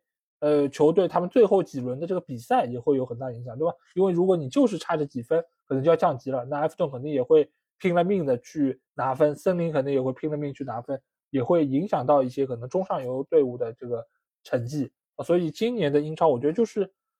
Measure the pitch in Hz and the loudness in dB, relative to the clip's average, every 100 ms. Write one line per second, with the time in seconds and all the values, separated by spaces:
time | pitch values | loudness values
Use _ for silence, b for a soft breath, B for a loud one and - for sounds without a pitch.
0 | _ _ _ _ 147 147 143 - 151 185 | _ _ _ _ 2 2 2 2 4 4
1 | 175 175 180 254 202 196 - 139 123 127 | 2 0 2 4 6 4 0 -6 -6 -6
2 | 170 185 - 120 - 254 127 123 156 135 | -6 -6 -6 -8 -2 0 0 -2 0 0
3 | 127 120 131 120 120 120 165 - b 180 | -2 -8 -10 -10 -12 -6 -4 -6 b 0
4 | 190 170 185 180 131 285 247 180 - 165 | 2 2 2 2 0 2 2 0 -4 -4
5 | 147 127 117 165 - _ - 135 147 165 | -4 -6 -2 -2 -2 _ -6 0 2 4
6 | 180 123 131 131 123 143 156 - 160 127 | 2 0 -6 -6 -4 -4 -4 -2 -4 -4
7 | 147 139 123 160 143 _ _ _ 185 175 | -4 -2 4 4 4 _ _ _ 0 2
8 | 175 196 139 120 - 160 135 127 _ - | 2 0 0 -2 -4 -2 -2 -2 _ -6
9 | 131 131 151 147 196 175 165 151 135 139 | -4 2 2 2 -2 0 0 -2 0 0
10 | 131 127 156 147 147 131 127 113 120 135 | -2 -4 -6 -6 -6 -8 -8 -8 -8 -10
11 | _ _ _ 135 120 175 143 135 202 156 | _ _ _ -2 2 2 2 0 0 0
12 | 127 147 127 139 131 117 127 180 190 180 | 4 2 2 -2 -4 -6 -6 -6 -4 -6
13 | 127 131 139 160 131 123 117 - 120 117 | -4 -6 0 2 2 -2 -8 -8 -8 -8
14 | - _ _ _ - 131 117 147 117 _ | -10 _ _ _ -8 -6 -4 -6 -8 _
15 | _ - 135 180 165 - 233 240 147 147 | _ -8 -2 0 0 -4 -4 -2 0 0
16 | 151 156 165 123 143 180 226 214 185 _ | 0 0 2 2 0 0 -2 -2 -6 _
17 | _ | _